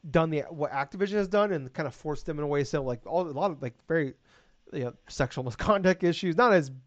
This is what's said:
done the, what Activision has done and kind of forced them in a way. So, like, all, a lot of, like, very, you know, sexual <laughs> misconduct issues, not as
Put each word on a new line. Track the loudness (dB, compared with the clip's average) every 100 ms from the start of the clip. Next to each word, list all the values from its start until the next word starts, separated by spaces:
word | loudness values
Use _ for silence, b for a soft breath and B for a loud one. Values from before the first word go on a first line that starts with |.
| 2
done | 2 2
the, | 0 -4
what | -6 -4
Activision | -4 -6 -4 -2
has | 0 0
done | 2 2
and | -2 -6
kind | -6 -6
of |
forced | -6 -8 -6 -6
them | -6
in |
a | -2
way. | -2
So, | 0 -2
like, | -2 -6 -4
all, | -4
a | -2
lot | -2 -2
of, | -2
like, | -10 -10 _
very, | 0 0 -6 b b b b -12
you | -6 -6
know, | -8 _
sexual | -4 -2 -2
<laughs> | -8
misconduct | -4 2 4 4 4
issues, | 2 2 0 4
not | 6
as | 6 4 -10